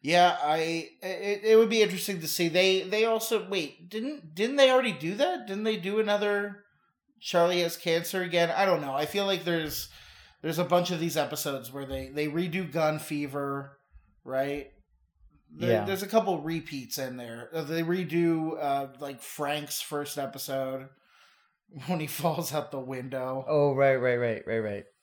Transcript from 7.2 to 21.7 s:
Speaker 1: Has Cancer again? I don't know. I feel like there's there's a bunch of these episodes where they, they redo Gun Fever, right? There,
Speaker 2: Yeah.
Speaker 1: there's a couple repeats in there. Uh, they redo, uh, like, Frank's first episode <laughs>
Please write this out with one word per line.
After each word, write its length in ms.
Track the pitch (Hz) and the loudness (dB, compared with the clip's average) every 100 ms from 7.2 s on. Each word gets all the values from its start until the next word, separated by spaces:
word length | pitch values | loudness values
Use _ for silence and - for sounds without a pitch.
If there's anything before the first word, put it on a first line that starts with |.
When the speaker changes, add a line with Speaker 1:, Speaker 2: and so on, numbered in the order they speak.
| - 180 170 180 | 0 4 4 4
Speaker 1:
Has 140 | 170 - | 0 -2
Cancer 460 | 175 165 170 185 | 0 0 0 -4
again? 300 | 180 170 170 170 | 0 2 2 2
I 100 | 190 | 2
don't 160 | 165 | 2
know. 120 | 143 | 0
I 120 | 135 151 | -2 -2
feel 200 | 202 196 | 0 0
like 180 | 185 | 0
there's 460 | 160 165 156 - - - - - - _ 156 | 0 -2 -2 -6 -10 -16 -20 -20 -20 _ -4
there's 140 | 160 | -2
a 40 | |
bunch 280 | 175 175 175 | 2 2 2
of 80 | 175 | -2
these 180 | 165 160 | 0 0
episodes 560 | 139 147 151 135 120 | -2 -4 -4 -6 -8
where 120 | 135 135 | -10 -8
they, 240 | 135 131 | -8 -6
they 180 | 143 151 | -4 -2
redo 440 | 156 180 170 175 | 0 -2 -4 -4
Gun 280 | 160 156 151 | 0 0 0
Fever, 800 | - 147 143 143 139 139 139 _ _ - _ _ | -4 -6 -4 -4 -4 -6 -8 _ _ -20 _ _
right? 440 | 131 131 139 143 135 _ _ _ _ _ - _ _ | -4 -2 -2 -4 -8 _ _ _ _ _ -20 _ _
There, 200 | 156 120 | -4 0
Speaker 2:
Yeah. 140 | 110 104 | 2 2
Speaker 1:
there's 180 | 185 | -2
a 40 | 196 | 2
couple 320 | 220 220 170 | 2 2 -2
repeats 600 | 151 165 - 143 123 - | -2 -6 -6 -12 -8 -8
in 180 | 131 127 | -8 -8
there. 320 | 120 117 120 | -12 -14 -8
Uh, 120 | 160 | -8
they 180 | 147 165 | -4 -2
redo, 720 | 165 180 170 165 170 160 160 156 | 0 -2 0 2 4 2 0 -2
uh, 260 | 143 139 135 127 | 0 0 -2 -8
like, 240 | 143 127 | -10 -10
Frank's 580 | - - 143 151 147 - | -14 -6 -4 -4 -4 -8
first 380 | - 147 143 147 | -4 -6 -6 -6
episode 680 | 135 135 - 135 131 131 135 _ _ _ _ _ | -6 -8 -6 -4 -4 -6 -12 _ _ _ _ _
<laughs> 520 | _ _ _ | _ _ _